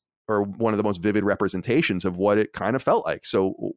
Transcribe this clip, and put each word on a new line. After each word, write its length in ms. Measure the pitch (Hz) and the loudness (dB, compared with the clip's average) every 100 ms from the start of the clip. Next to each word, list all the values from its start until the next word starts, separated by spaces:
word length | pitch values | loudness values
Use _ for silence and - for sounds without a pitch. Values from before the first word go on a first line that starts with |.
| _ _ - | _ _ -2
or 160 | 104 | 0
one 320 | 101 98 113 | -2 0 0
of 40 | 104 | 2
the 60 | |
most 160 | 104 92 | 0 0
vivid 220 | 104 104 | 0 2
representations 800 | 101 95 95 92 - 131 - 92 | 2 0 0 -2 0 0 2 0
of 120 | 92 87 | -2 0
what 220 | 101 104 | 2 2
it 140 | 107 | 0
kind 220 | - 98 | -2 -2
of 80 | 131 | -2
felt 240 | - - - | 0 0 0
like. 180 | 78 | -4
So 280 | - 98 95 | -2 0 0
w-, 200 | - 104 | -2 -8